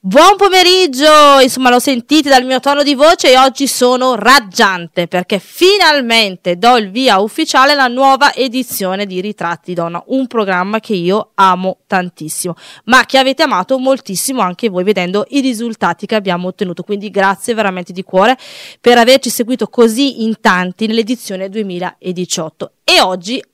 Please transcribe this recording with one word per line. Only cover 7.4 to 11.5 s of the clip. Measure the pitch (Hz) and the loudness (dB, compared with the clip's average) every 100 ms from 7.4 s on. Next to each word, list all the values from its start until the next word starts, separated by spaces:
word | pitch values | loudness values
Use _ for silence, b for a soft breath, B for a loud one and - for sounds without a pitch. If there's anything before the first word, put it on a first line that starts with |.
| 311 277 262 | -2 2 2
alla | 294 254 | 2 0
nuova | 247 269 269 277 | 2 2 4 0
edizione | - 269 240 247 - 190 190 202 | 0 -4 -4 -8 -6 -6 -6 -6
di | 185 | -8
Ritratti | 202 208 170 165 - | -8 -8 -8 -8 -8
Donna, | 175 170 170 - | -6 -6 -8 -6
un | 262 254 | -4 -2
programma | 233 196 180 190 220 | -4 -2 -2 -2 -6
che | - | -4
io | 196 170 208 - - | -4 0 -2 -4 2
amo | 190 | 2